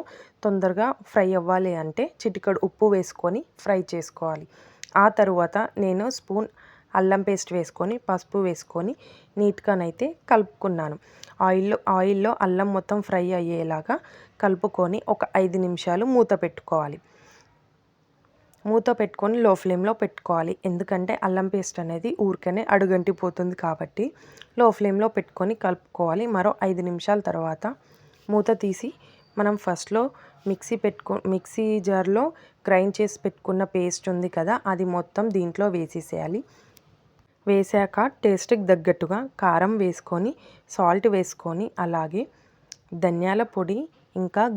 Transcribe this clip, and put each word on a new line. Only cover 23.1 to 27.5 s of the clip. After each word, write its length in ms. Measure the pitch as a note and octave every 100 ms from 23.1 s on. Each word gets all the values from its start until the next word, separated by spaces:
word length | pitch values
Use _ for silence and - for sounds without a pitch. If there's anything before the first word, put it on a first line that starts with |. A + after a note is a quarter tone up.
| F3 F3+ E3+ F3+ F3+
కాబట్టి 420 | E3 D#3+ D#3+ - C4 - - - - -
లో 60 | A#3+ -
ఫ్లేమ్లో 300 | G3+ G3 A3 G3+
పెట్టుకొని 380 | - - F#3+ A3
కలుపుకోవాలి. 640 | F#3+ F3 _ - E3+ F3 A#3+ G#3+
మరో 160 | G#3 - G3
ఐదు 140 | F3+ F3+
నిమిషాల 300 | F3 - G#3 F#3+
తర్వాత 440 | E3 D#3+